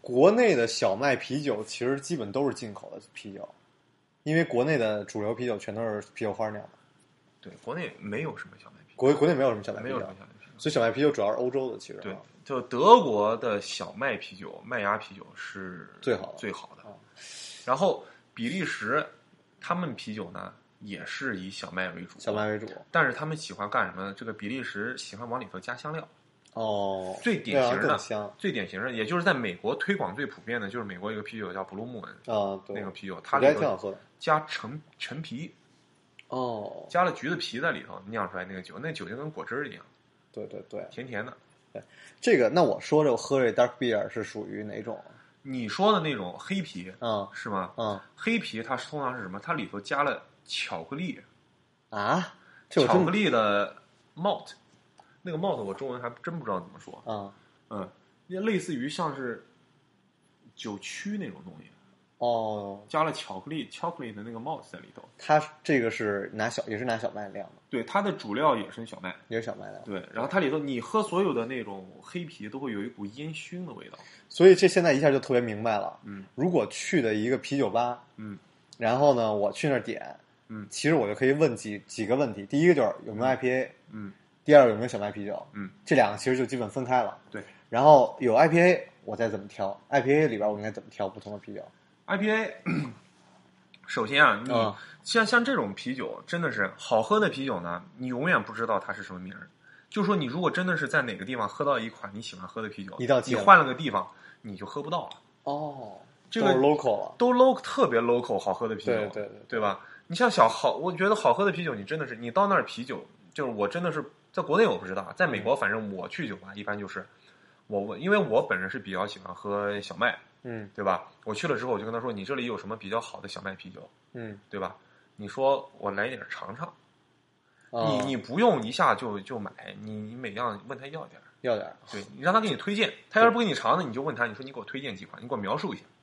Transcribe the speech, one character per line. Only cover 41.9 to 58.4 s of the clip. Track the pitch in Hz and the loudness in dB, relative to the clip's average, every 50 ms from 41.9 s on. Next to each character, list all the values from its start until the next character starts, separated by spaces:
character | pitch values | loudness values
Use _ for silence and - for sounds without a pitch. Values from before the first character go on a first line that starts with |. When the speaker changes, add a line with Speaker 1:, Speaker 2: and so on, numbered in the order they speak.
| _ - - - - _ | _ -20 -20 -20 -20 _
Speaker 1:
这 | - 247 226 | 4 6 6
个， | 143 120 107 | 6 6 6
那 | 139 180 | 6 6
我 | 170 120 - - | 6 6 4 0
说 | - - 151 151 151 | 0 2 4 4 6
这， | 139 | 4
我 | 120 | 2
喝 | 113 - - 139 135 | 2 0 0 2 4
这 | 127 113 | 4 4
dark | 104 - 123 123 - - | 6 4 4 4 2 -2
beer | 135 120 110 104 104 104 | 0 0 0 0 -2 -2
是 | - 117 104 | -4 -6 -8
属 | - - 107 104 98 | -6 -8 -10 -10 -8
于 | 104 104 107 | -10 -10 -10
哪 | 104 104 107 | -8 -10 -10
种？ | 107 117 107 - - - - - - _ _ _ | -8 -8 -10 -10 -12 -20 -20 -20 -20 _ _ _
Speaker 2:
你 | _ 135 131 127 117 107 | _ -10 -8 -6 -6 -4
说 | - - 190 214 | -2 2 4 4
的 | 214 190 | 4 4
那 | 156 156 139 | 2 -2 -4
种 | 110 95 90 87 | -4 -6 -8 -10
黑 | - - - 190 196 | -12 -8 -6 -4 -4
啤， | 170 - - 90 87 92 92 - | -4 -6 -10 -12 -12 -12 -12 -8
Speaker 1:
嗯。 | 120 117 110 104 98 98 | -4 -2 -2 -2 -4 -6
Speaker 2:
是 | - - - 120 | -10 -12 -8 -6
吗？ | 101 95 92 87 - | -4 -4 -6 -6 -6
Speaker 1:
嗯。 | - 117 107 101 95 - - _ | -4 -4 -4 -4 -6 -10 -16 _
Speaker 2:
黑 | - - 220 226 226 | -6 -2 -2 0 0
啤 | - - - 110 | -2 -4 -8 -8
它 | 113 - 135 | -6 -4 -6
通 | 117 - - - 151 | -6 -6 -8 -8 -6
常 | 139 127 127 | -4 -4 -6
是 | 123 | -6
什 | 101 92 | -10 -10
么？ | 92 101 | -10 -12
它 | - - 170 | -6 -6 -4
里 | 151 104 | -4 -4
头 | 92 - 101 | -8 -8 -10
加 | 101 - 147 139 | -6 -4 -2 0
了 | 147 139 123 - - _ _ _ _ - | 0 -2 -2 -6 -10 _ _ _ _ -8
巧 | - - - - - 82 | -6 -6 -6 -6 -6 -8
克 | 80 - 135 | -8 -10 -8
力。 | 147 185 170 113 92 - _ _ _ _ _ _ _ _ _ _ _ _ _ | -6 -6 -6 -8 -10 -14 _ _ _ _ _ _ _ _ _ _ _ _ _
Speaker 1:
啊？ | - 104 101 107 143 180 175 - - _ _ - - - _ _ | -6 -4 0 2 2 0 0 -4 -10 _ _ -20 -20 -20 _ _
这 | - 170 | 2 2
我 | 139 - | 4 6
真 | - | 6
Speaker 2:
巧 | 185 180 | 4 4
克 | 160 | 4
力 | 180 208 208 160 | 2 2 2 4
的 | 123 117 110 104 101 101 101 - - - _ _ _ _ _ _ _ | 4 4 4 4 2 2 0 -2 -6 -16 _ _ _ _ _ _ _
malt， | 151 165 202 170 - - - - _ _ _ _ _ _ _ _ _ - _ _ _ | -2 -2 -2 -2 -2 -6 -16 -20 _ _ _ _ _ _ _ _ _ -20 _ _ _
那 | _ 180 | _ -8
个 | 165 156 | -6 -2
malt | 180 196 160 123 | -2 -2 -2 -2
我 | 107 98 | -4 -8
中 | 95 - 139 131 | -8 -6 -6 -8
文 | 123 120 | -8 -8
还 | 120 117 120 - | -8 -10 -10 -8
真 | - 175 170 170 | -10 -10 -8 -8
不 | 135 | -6
知 | 113 | -4
道 | 98 92 | -4 -4
怎 | 87 90 | -6 -10
么 | - - | -18 -20
说。 | - - - - - | -18 -18 -18 -16 -10
Speaker 1:
嗯。 | - 110 104 98 98 101 _ _ _ _ _ _ _ | -8 -8 -8 -8 -12 -16 _ _ _ _ _ _ _
Speaker 2:
嗯， | 110 104 92 - - _ _ _ _ _ _ | -10 -10 -10 -12 -14 _ _ _ _ _ _
那 | _ 180 185 | _ -8 -4